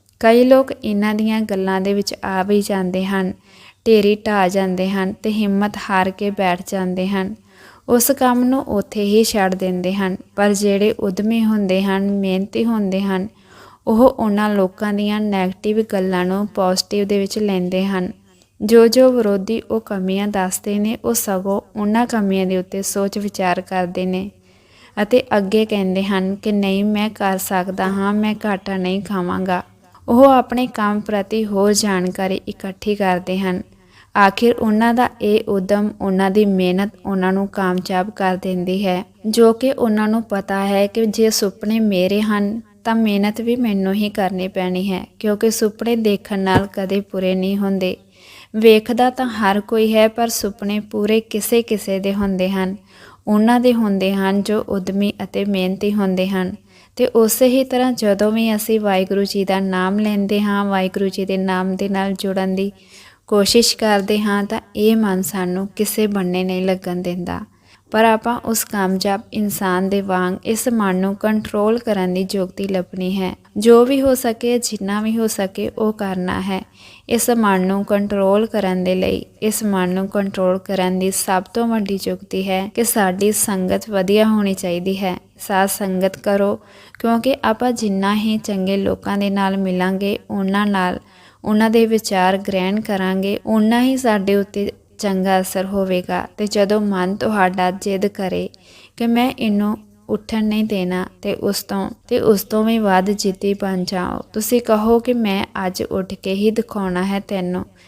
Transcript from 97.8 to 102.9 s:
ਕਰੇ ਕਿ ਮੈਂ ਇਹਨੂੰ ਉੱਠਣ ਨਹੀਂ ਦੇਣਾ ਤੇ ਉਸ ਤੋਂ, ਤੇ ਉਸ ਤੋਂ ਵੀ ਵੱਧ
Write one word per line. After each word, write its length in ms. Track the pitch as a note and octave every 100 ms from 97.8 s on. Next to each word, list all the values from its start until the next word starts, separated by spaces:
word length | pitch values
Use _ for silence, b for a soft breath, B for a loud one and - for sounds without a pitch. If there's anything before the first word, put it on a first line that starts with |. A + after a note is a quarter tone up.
| G#3 G3 G3+
ਕਰੇ 400 | G3+ F#3+ F3+ F#3 B B B B -
ਕਿ 100 | A#3
ਮੈਂ 220 | A#3 B3
ਇਹਨੂੰ 480 | - A3+ G#3 G#3 G#3+ - _ -
ਉੱਠਣ 340 | G#3+ G#3+ A3
ਨਹੀਂ 200 | G#3+ G#3+
ਦੇਣਾ 420 | A3 G3+ F3+ F3+ F#3 -
ਤੇ 120 | G3+
ਉਸ 300 | - G3 G3
ਤੋਂ, 260 | - G3 G3 - -
ਤੇ 120 | A#3+
ਉਸ 240 | - G3+
ਤੋਂ 200 | - G#3+
ਵੀ 140 | A3 A3+
ਵੱਧ 300 | G#3